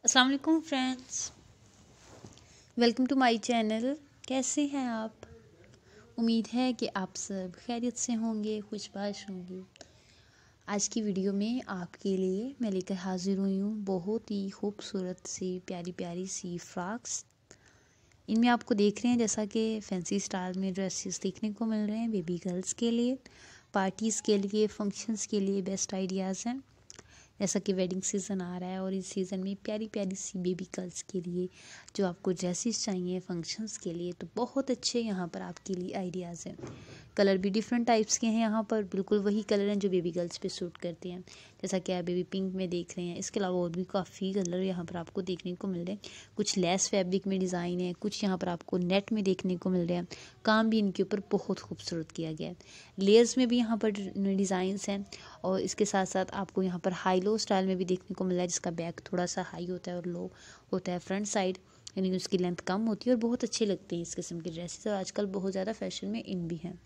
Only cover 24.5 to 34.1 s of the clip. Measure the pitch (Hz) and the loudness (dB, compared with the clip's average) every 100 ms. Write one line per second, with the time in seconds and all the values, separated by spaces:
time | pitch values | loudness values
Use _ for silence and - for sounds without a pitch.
24.5 | 214 214 - 208 - - 214 - 208 196 | 2 2 0 -4 -4 -4 -4 0 0 2
25.5 | 196 185 190 - 190 190 190 190 185 233 | 0 0 -4 -2 -2 -2 -2 -2 -2 -4
26.5 | 262 - - - - - - - _ 202 | -6 -10 -20 -20 -20 -20 -20 -20 _ 0
27.5 | 202 196 185 185 185 - 202 185 196 180 | 0 2 2 2 0 0 -2 -2 -4 -4
28.5 | 180 180 190 190 190 180 - 185 190 190 | -6 -6 -4 -2 -4 -2 -4 -2 -2 -4
29.5 | 196 - 214 220 214 190 190 - 185 180 | -4 -4 -4 -4 -2 -2 -4 -6 -2 -2
30.5 | 180 185 - 180 - - 190 175 175 180 | -2 -4 -8 -8 -10 -6 -6 -4 -4 -4
31.5 | - - - - - 190 175 190 180 180 | -8 -20 -20 -10 0 0 0 -2 0 0
32.5 | 170 240 214 - 185 180 185 180 175 160 | 0 -2 -2 -2 -2 0 -4 -4 -6 -4
33.5 | - 220 - 185 170 175 | -6 -6 -6 -6 -4 -6